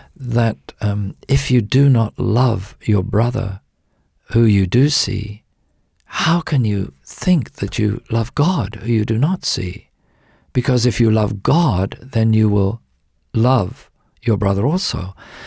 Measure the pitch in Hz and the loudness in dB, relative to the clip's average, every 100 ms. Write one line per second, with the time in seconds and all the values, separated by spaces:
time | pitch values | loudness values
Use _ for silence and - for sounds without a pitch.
0 | - - 123 117 113 - - - 104 104 | -20 -14 -4 0 0 -2 -14 -6 -2 -2
1 | 98 - - 135 - 123 107 135 139 120 | -4 -8 0 0 2 0 2 4 4 4
2 | 110 - 98 117 127 95 95 - - 101 | 2 -2 0 2 2 0 -6 -8 0 0
3 | 95 101 120 110 95 98 _ _ _ _ | 2 0 0 -2 -6 -8 _ _ _ _
4 | _ _ - 117 113 98 92 123 147 - | _ _ -2 2 4 4 2 2 2 0
5 | - 98 104 107 _ _ _ _ _ _ | -4 -6 -8 -12 _ _ _ _ _ _
6 | _ - 160 175 - 139 110 101 - _ | _ -4 0 0 0 0 0 -2 -4 _
7 | - - 185 175 - - 101 - 104 101 | -18 -6 0 0 0 -6 -6 0 -2 -2
8 | - 113 113 - 160 180 107 - 117 110 | -4 -4 -2 0 0 0 -4 -8 -2 -2
9 | 107 113 160 190 - - 92 - _ _ | 0 0 0 -2 -4 -6 -6 -10 _ _
10 | _ _ _ _ _ 127 - 127 120 - | _ _ _ _ _ -2 0 2 0 2
11 | 113 110 104 101 - 165 156 92 95 - | 2 2 0 -2 0 2 2 0 -2 -6
12 | - 113 113 110 107 104 98 113 _ _ | -6 0 2 4 4 2 0 -2 _ _
13 | _ _ _ 110 123 127 92 - - _ | _ _ _ 0 2 2 -2 -8 -20 _
14 | _ _ 117 101 101 98 127 185 - - | _ _ -2 0 0 0 0 -2 -4 -6
15 | 92 - - - | -8 -14 -20 -20